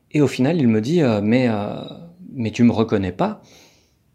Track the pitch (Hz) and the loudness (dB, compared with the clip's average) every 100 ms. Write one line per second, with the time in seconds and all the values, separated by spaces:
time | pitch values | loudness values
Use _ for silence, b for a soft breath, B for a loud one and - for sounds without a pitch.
0 | _ 151 135 - 131 175 120 110 117 175 | _ 0 0 2 0 2 2 2 0 0
1 | 131 104 104 123 123 104 104 113 - - | 2 0 2 2 2 -2 -4 -8 -12 -16
2 | 170 - - 135 113 - 120 101 113 107 | -20 -20 -14 -8 -4 2 4 4 0 0
3 | 92 - 208 - b b b b b b | -2 -2 -4 -4 b b b b b b
4 | _ | _